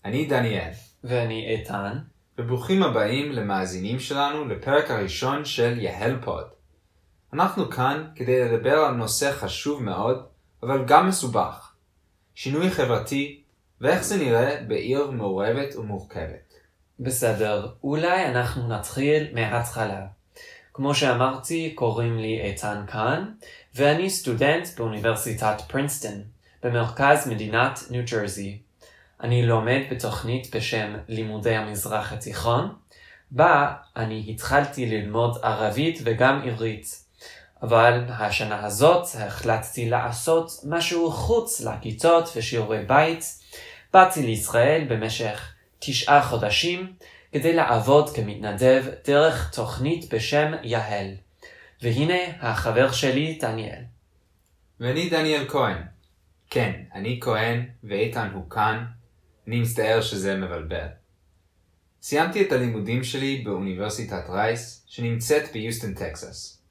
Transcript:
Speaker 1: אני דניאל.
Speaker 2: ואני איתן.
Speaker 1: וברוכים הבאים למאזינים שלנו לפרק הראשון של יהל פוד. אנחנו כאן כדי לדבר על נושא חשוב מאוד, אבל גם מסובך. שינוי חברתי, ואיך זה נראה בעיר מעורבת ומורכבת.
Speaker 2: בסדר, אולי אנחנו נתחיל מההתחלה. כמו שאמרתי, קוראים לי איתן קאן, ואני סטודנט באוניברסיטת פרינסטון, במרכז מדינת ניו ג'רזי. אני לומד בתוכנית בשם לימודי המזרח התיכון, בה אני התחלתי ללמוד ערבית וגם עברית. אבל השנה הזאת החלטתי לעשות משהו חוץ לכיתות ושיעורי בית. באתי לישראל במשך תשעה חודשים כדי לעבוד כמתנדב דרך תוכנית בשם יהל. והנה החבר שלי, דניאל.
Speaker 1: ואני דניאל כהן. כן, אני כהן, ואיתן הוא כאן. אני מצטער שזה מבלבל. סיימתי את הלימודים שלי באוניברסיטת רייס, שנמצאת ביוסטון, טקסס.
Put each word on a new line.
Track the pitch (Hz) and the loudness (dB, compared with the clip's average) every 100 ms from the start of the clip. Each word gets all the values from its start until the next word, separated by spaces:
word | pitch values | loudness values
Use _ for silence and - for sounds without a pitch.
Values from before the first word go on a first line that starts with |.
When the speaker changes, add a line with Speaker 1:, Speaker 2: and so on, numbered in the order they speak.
Speaker 1:
אני | 101 127 | -4 -4
דניאל. | 143 127 117 95 85 - - _ | 0 0 2 -2 -6 -12 -20 _
Speaker 2:
ואני | 123 123 113 110 110 | -4 -2 -2 -4 -4
איתן. | 110 - 101 101 131 - _ _ - | -4 -4 -6 -6 -8 -12 _ _ -8
Speaker 1:
וברוכים | 120 123 - 190 | -4 -4 2 2
הבאים | 165 113 104 135 147 | 4 2 2 0 -2
למאזינים | 127 101 98 92 92 98 123 | -4 -2 -2 -4 -4 -4 -4
שלנו | - 139 143 151 | -4 -2 0 -2
לפרק | 135 98 135 143 156 | -6 -6 2 2 2
הראשון | 113 95 - 131 143 | -2 -4 -2 -2 -2
של | 147 - 117 120 | -4 0 0 0
יהל | 95 95 113 127 | -4 -2 -2 -2
פוד. | 104 82 - - _ _ _ _ _ _ _ | -6 -8 -10 -18 _ _ _ _ _ _ _
אנחנו | 143 190 - 135 | 0 0 0 -4
כאן | 123 127 151 156 | 0 0 0 -8
כדי | - 123 127 | -6 2 2
לדבר | 120 113 123 151 | 4 2 4 4
על | 147 | 4
נושא | 123 110 - 139 | 2 -2 0 0
חשוב | 139 95 - 147 147 | -2 -6 -4 -4 -4
מאוד, | 107 90 113 127 - _ _ _ | -4 -2 0 -2 -4 _ _ _
אבל | 120 139 123 | -2 -2 6
גם | 151 185 | 6 6
מסובך. | 185 127 117 - - - _ _ _ _ _ _ | 0 0 0 -2 -6 -20 _ _ _ _ _ _
שינוי | - 131 147 185 | -10 -4 0 0
חברתי, | 170 123 110 - 139 143 - _ _ _ _ | 0 0 0 0 -4 -4 -10 _ _ _ _
ואיך | 131 180 | 0 0
זה | - 202 | 0 0
נראה | 135 117 127 - 120 | 4 4 2 -2 -4
בעיר | 101 110 135 143 | -4 0 0 0
מעורבת | 123 101 95 104 127 139 - | -2 -4 -2 0 -2 -4 -8
ומורכבת. | 107 98 - 87 78 78 _ _ _ _ _ - | -8 -10 -10 -10 -10 -12 _ _ _ _ _ -10
Speaker 2:
בסדר, | 127 123 117 104 107 104 110 - | -6 0 0 0 0 -2 -4 -8
אולי | 139 151 170 185 160 | -4 0 2 2 2
אנחנו | 123 120 131 117 | 0 -2 -2 -4
נתחיל | 107 - 135 143 151 151 | -4 -6 -2 2 2 0
מההתחלה. | 120 107 120 117 117 107 98 95 - _ - - - _ | -2 0 -2 -2 -4 -4 -4 -10 -18 _ -20 -20 -20 _
כמו | - 139 | -4 0
שאמרתי, | 139 147 120 131 135 - 165 160 | 2 2 4 2 0 -4 -4 -4
קוראים | - 117 113 117 113 | 0 0 2 0 -2
לי | 110 113 | -2 -2
איתן | 104 101 104 101 101 | -4 -4 -6 -6 -8
קאן, | 110 113 170 202 - - - _ | -2 0 0 -4 -12 -20 -20 _
ואני | 123 143 160 190 | 2 4 4 0
סטודנט | - 135 113 139 165 175 - | -2 -2 2 4 2 -2 -6
באוניברסיטת | 117 107 113 107 120 104 107 107 - | -6 0 0 0 -4 -2 -2 -2 -4
פרינסטון, | 135 147 - 107 101 104 _ _ _ | -4 -4 -4 -8 -10 -14 _ _ _
במרכז | 123 120 113 - 139 147 127 | -2 0 -2 2 6 6 4
מדינת | 110 107 113 131 - - | -4 -2 0 0 -2 -8
ניו | 123 120 | -6 -2
ג'רזי. | 113 101 95 98 104 _ _ - _ _ _ | -2 -2 -6 -10 -12 _ _ -20 _ _ _
אני | 117 120 117 | 0 2 4
לומד | 113 113 135 135 | 2 2 0 0
בתוכנית | 120 110 101 117 127 - 110 | -4 -4 -4 -4 -4 -4 -6
בשם | - 113 104 107 - | -4 -4 -4 -8 -8
לימודי | 110 110 107 117 | -6 -6 -2 0
המזרח | 110 107 104 110 107 101 | 0 -2 -6 -4 -4 -4
התיכון, | 110 - 101 117 120 190 - _ - - - _ | -10 -10 -4 0 0 0 -8 _ -20 -20 -20 _
בה | 131 170 147 143 - - - | 4 6 6 2 -2 -14 -6
אני | 110 110 107 | -4 -4 -8
התחלתי | 110 - 139 139 - 117 | -8 2 2 2 -4 -2
ללמוד | 107 101 113 120 117 | -2 -2 0 0 0
ערבית | 113 107 107 110 160 165 | -2 0 0 0 -2 0
וגם | 117 107 127 143 127 | -2 4 4 4 -2
עברית. | 110 113 107 - - _ _ - - - _ | -4 -4 -6 -12 -16 _ _ -20 -20 -20 _
אבל | 110 113 120 120 - | 4 8 8 6 -2
השנה | - 107 - 107 107 | -4 -2 -2 -2 -4
הזאת | 110 101 151 175 175 113 | -4 6 6 6 2 -8
החלטתי | 104 - 120 110 - - 117 | -8 -4 0 0 -2 -4 0
לעשות | 120 120 117 - 165 165 - | 0 -2 -4 2 2 2 -10
משהו | 143 170 165 175 165 | -4 -2 0 0 0
חוץ | - - 233 226 - | 0 2 2 2 -6
לכיתות | 113 - 117 110 165 170 165 117 | -6 -6 -8 2 6 6 4 -6
ושיעורי | 110 120 107 110 | -2 -2 0 -4
בית. | 98 139 160 165 - - - - - - _ | 4 4 4 0 -8 -12 -20 -20 -18 -20 _
באתי | 190 185 165 | 8 8 4
לישראל | 123 107 - 117 131 160 139 | 0 -2 0 4 6 4 2
במשך | 110 110 - 113 107 - - _ _ | -2 -2 -4 -4 -6 -12 -20 _ _
תשעה | - 123 - 143 | -6 -2 6 6
חודשים | 131 117 104 - 170 180 185 - - - _ | 6 0 0 0 0 -2 -8 -14 -20 -20 _
כדי | 147 165 | 0 4
לעבוד | 165 147 113 117 208 233 - | 4 4 2 6 6 6 -2
כמתנדב | 101 104 107 101 127 131 131 - - | -4 -4 -6 4 6 6 4 -6 2
דרך | 143 156 - - | 6 6 2 -4
תוכנית | - 110 - 139 170 - | -4 -6 -2 -2 -2 -2
בשם | 110 - 147 151 160 | -4 0 2 0 -2
יהל. | 117 113 110 101 95 98 _ _ - - - _ | -4 -4 -2 -4 -6 -10 _ _ -20 -20 -20 _
והנה | 120 117 156 180 180 - | -2 2 2 2 -2 -6
החבר | 117 110 117 120 131 | -4 0 2 4 4
שלי, | - 135 131 160 156 | 2 0 2 0 -2
דניאל. | 120 110 104 - - _ _ _ _ _ _ _ _ _ | -4 -4 -8 -12 -18 _ _ _ _ _ _ _ _ _
Speaker 1:
ואני | 120 151 175 | -2 -2 0
דניאל | 160 156 147 131 | 0 2 0 0
כהן. | 143 113 87 80 - _ _ _ _ _ | 0 0 -2 -10 -18 _ _ _ _ _
כן, | 127 117 - - | 0 0 -4 -12
אני | 95 107 123 | -8 -6 -4
כהן, | 123 110 113 120 123 - | -2 0 0 -2 -4 -12
ואיתן | 113 98 113 120 101 | -6 -2 -2 -2 -6
הוא | 95 - | -8 -6
כאן. | 110 107 113 117 - _ _ _ _ - | 0 0 0 -6 -14 _ _ _ _ -4
אני | 120 | -2
מצטער | 117 - 110 113 | 0 0 2 2
שזה | - 98 98 95 | 2 -2 -2 -2
מבלבל. | 90 82 80 87 78 - _ _ _ _ _ _ _ _ _ _ | -4 -8 -6 -8 -8 -14 _ _ _ _ _ _ _ _ _ _
סיימתי | - 147 180 202 190 | -2 0 2 2 2
את | |
הלימודים | 123 123 110 101 123 | 2 2 -2 -2 -2
שלי | 127 135 135 135 | -2 -4 -2 -4
באוניברסיטת | 110 92 98 92 107 104 104 92 78 | -4 -4 -4 -4 -6 -6 -6 -8 -4
רייס, | 95 110 117 - - _ | 0 0 -2 -8 -18 _
שנמצאת | - 117 117 - 147 - | -6 -4 -2 2 2 2
ביוסטון, | 113 113 113 113 | -8 -6 -6 -8
טקסס. | 95 87 - - - - - _ | -8 -8 -10 -14 -16 -18 -20 _